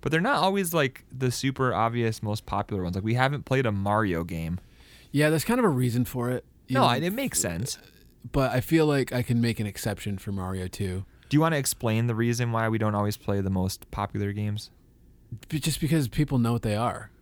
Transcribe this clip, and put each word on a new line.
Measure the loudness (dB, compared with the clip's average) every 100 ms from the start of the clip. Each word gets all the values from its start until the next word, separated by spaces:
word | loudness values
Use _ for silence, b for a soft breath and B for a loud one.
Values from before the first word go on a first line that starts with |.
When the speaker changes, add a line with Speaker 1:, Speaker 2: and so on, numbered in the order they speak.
Speaker 1:
but | 0
they're | 0
not | 2 2
always, | 2 0 0
like, | 0 0 -2 -18 -4
the | -2
super | 0 -2 0 0
obvious, | 2 0 2 -2 -2
most | -4 -6 -4
popular | -4 -4 -4
ones. | -2 -2
Like, |
we | 0
haven't | 2 2 0
played | -2 0 2
a |
Mario | 0 2 2 2 0
game. | -2 -6 -4 -6 B B B B B
Speaker 2:
Yeah, | 0 2
there's | 2
kind | 0 2
of |
a | 2
reason | 4 2 2 -2
for | -2 -2
it, | -4 -6 _ _
you |
Speaker 1:
No, | 2
Speaker 2:
know? | 4
Speaker 1:
I, | 4
it | 0
makes | -2 -2 -2
sense. | -2 -2 -6 -8 -12 -20 -20 -20 -6
Speaker 2:
But | 0 2
I | 0
feel | 2 4 6
like | 4 2
I | -2
can | 2 2
make | 2 0
an | -4
exception | -4 -4 -4 -6 -6
for | -6
Mario | -6 -4 -4 -6
two. | -4 -4 -4 -8 b b
Speaker 1:
Do | 2
you |
wanna | 4 2
explain | -2 -2 0 2 2
the |
reason | 2 0 0 0
why | 0 0
we | 2
don't | 0
always | 0 0 -2
play | -2 -2
the | 0
most | 0 -2 -4 -10
popular | -6 -4 -4 -4
games? | -4 -4 -4 -10 _ _ _ -20 -20 -16 -16 -6
Speaker 2:
Be-, | -4
just | -2 -2
because | 2 2 2
people | 0 0 2
know | 2
what | 2
they | 0 0
are. | 0 -2 -10 -20